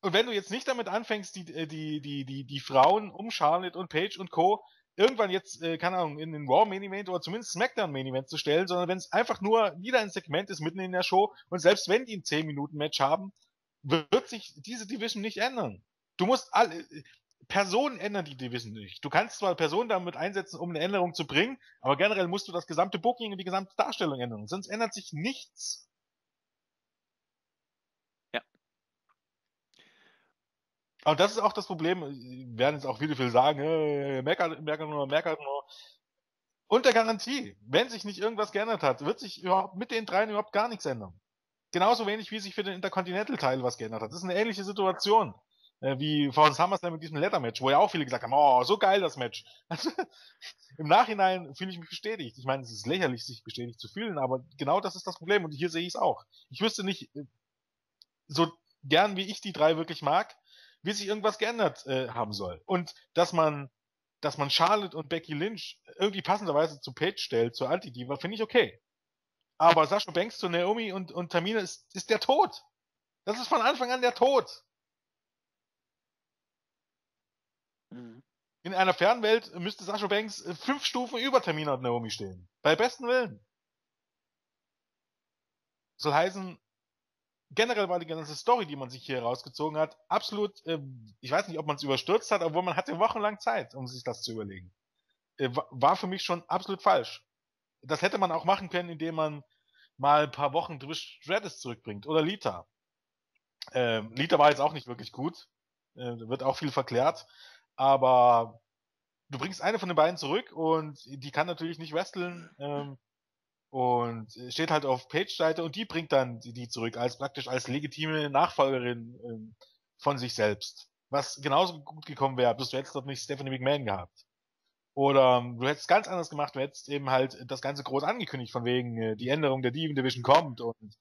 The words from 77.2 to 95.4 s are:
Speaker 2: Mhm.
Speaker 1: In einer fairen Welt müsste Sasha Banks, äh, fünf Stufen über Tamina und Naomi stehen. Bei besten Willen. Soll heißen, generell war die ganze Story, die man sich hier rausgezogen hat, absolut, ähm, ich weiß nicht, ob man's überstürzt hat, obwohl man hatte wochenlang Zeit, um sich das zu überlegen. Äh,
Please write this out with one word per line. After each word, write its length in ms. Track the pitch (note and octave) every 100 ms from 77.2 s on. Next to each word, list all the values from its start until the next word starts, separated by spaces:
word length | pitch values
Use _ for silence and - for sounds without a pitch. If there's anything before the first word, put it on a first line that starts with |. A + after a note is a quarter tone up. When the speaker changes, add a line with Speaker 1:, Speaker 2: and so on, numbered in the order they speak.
| _ _ _ _ _ _ _
Speaker 2:
Mhm. 300 | A#2+ A#2+ A2+ _ _ _ _
Speaker 1:
In 100 | F3
einer 200 | F#3 F#3+
fairen 280 | F3+ C4 B3
Welt 320 | G#3+ A3+ - F3+
müsste 240 | F3+ -
Sasha 240 | F3+ G3+ G3+
Banks, 340 | G#3 A3 -
äh, 140 | - F3
fünf 300 | - C#4 -
Stufen 340 | B3 B3 B3+
über 220 | C4 B3+
Tamina 320 | F3+ D#3 D3+
und 100 | C3
Naomi 260 | B2+ A#2+ A2+
stehen. 400 | - G2 F#2 F2+ _
Bei 140 | D3 D#3
besten 320 | A#3+ - A#3+
Willen. 380 | B3+ A3+ A2 _ _ _ _ _ _ _ _ _ _ _ _ _ _ _ _ _ _ _ _ _ _ _ _ _ _
Soll 160 | D3+
heißen, 460 | D3 F3+ F#3+ F#3 E3 _ _ _ _ _ _ _ _ _
generell 360 | - A3+ A3+ F#3+
war 100 | F3+
die 60 | D#3+
ganze 300 | D#3+ D3+ D3
Story, 300 | - A#3+ F3+
die 100 | C#3+
man 140 | C3
sich 160 | C3 -
hier 160 | C3
rausgezogen 560 | A#2 B2 - - D3+ D3+
hat, 200 | D#3 - _
absolut, 500 | G3+ - G#3 G#3 - D#3+
ähm, 500 | E3 C#3 B2+ A2 G#2
ich 100 | B2+
weiß 160 | D3+ G3
nicht, 120 | D#3+
ob 80 | D3
man's 160 | C#3+
überstürzt 480 | C#3+ C3+ - G#3 -
hat, 100 | G3+
obwohl 220 | E3 D#3+
man 120 | F3+ F3
hatte 240 | - E3+
wochenlang 400 | A3 A3+ G#3 G#3
Zeit, 360 | - A3+ B2+ C3+
um 120 | B2+
sich 160 | B2+
das 200 | B2 A2+
zu 100 | -
überlegen. 400 | A2 G#2 F#2+ F2+ _ _ _ _ _ _
Äh, 120 | _